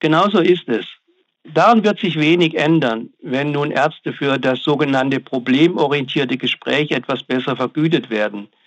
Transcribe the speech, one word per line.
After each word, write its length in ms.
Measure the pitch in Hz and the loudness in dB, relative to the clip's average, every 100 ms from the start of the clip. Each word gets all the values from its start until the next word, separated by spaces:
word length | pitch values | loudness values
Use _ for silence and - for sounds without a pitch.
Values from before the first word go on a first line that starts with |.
Genau 280 | 156 160 202 | 0 2 4
so 120 | 202 | 2
ist 280 | 175 175 - | 4 2 0
es. 160 | 110 - - _ _ _ _ - | -4 -4 -18 _ _ _ _ -6
Daran 300 | 156 196 226 | 2 4 4
wird 160 | 208 202 | 2 -2
sich 200 | 185 156 | -4 0
wenig 380 | 156 175 160 - | 2 4 2 0
ändern, 500 | 156 160 127 113 120 _ | 2 2 2 -2 -6 _
wenn 300 | 165 131 147 | -6 -4 -2
nun 180 | 143 147 | -4 -2
Ärzte 420 | - 151 - 151 | 0 -2 -2 -12
für 240 | - 139 135 | -4 -2 0
das 260 | 131 127 | 0 -2
sogenannte 580 | 147 147 147 135 135 131 | 0 0 0 0 0 -2
problemorientierte 1160 | - 131 123 131 170 170 143 147 131 147 131 131 | -4 -6 0 4 4 2 0 0 -2 -4 -2 -4
Gespräch 540 | 123 - 131 135 151 | -4 -6 -2 -2 0
etwas 320 | 135 123 127 | -4 -4 -8
besser 340 | - 131 131 123 | -4 -4 -2 -4
vergütet 540 | 123 151 160 156 117 | -4 -2 0 0 -2
werden. 380 | 107 107 104 101 _ | -4 -4 -6 -14 _